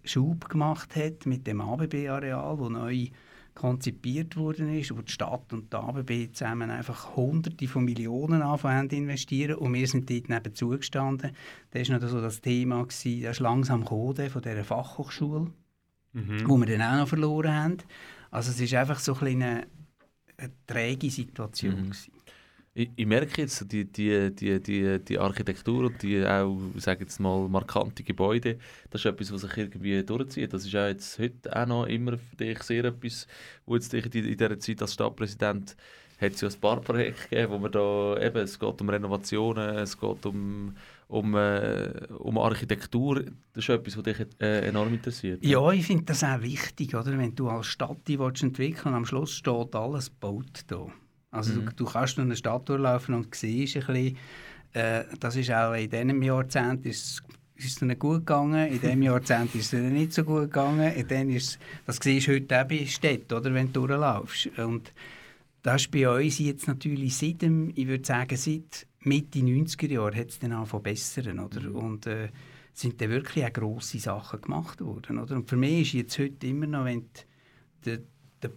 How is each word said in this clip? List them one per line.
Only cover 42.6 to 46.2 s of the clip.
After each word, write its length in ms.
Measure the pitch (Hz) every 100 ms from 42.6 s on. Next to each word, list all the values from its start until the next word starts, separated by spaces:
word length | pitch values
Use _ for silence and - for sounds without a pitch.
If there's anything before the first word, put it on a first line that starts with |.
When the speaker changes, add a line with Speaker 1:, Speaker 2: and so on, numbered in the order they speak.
| 123 104 - 117 139 139 135 - _
Speaker 3:
Das 100 | 113
ist 60 | 110
etwas, 260 | 117 101 104
was 80 |
dich, 140 | 104 107 104 -
äh, 260 | 107 107 101
enorm 260 | 104 107
interessiert, 480 | 117 123 120 92 90
ne? 60 | 143
Speaker 1:
Ja, 220 | 131 151
ich 140 | 190 165
finde 180 | 170
das 220 | 165 139